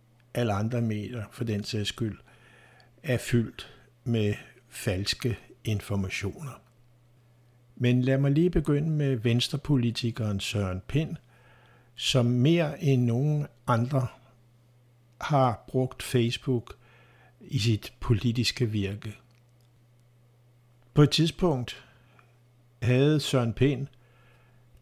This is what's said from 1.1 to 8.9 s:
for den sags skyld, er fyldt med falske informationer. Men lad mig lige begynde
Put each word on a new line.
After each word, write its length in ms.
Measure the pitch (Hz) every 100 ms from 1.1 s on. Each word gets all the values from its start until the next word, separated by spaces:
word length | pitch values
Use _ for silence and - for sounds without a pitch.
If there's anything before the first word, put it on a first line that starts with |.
| 120 104
for 140 | -
den 200 | 113 101
sags 240 | - 107 101
skyld, 300 | - 113 98 - - - - - - _ _
er 160 | 143 120
fyldt 560 | - 123 110 - - - - _
med 300 | 120 113 104 104 - - _
falske 720 | - - 92 101 - 123 95 - -
informationer. 960 | - 104 - 98 95 - 101 - 143 - _ _ _ _ _ _ _ _ _ _ _ -
Men 260 | 120 123
lad 160 | 127 139
mig 120 | 139
lige 200 | 143 180
begynde 400 | 170 147 143 160